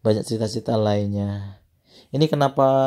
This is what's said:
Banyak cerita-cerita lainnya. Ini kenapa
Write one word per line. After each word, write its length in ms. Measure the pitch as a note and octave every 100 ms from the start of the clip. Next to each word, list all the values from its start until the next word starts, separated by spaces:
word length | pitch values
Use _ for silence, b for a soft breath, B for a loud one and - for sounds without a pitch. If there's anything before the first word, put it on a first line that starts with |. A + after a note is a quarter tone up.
Banyak 240 | A2 G#2+ F#2
cerita-cerita 480 | A2 A2 A2+ A#2 A2+
lainnya. 840 | G#2+ G#2 G2+ G2+ G2+ G2+ G2+ G2 _ _ b b b
Ini 160 | C3+ D#3
kenapa 400 | D3 C#3 C3+ C3+ C3+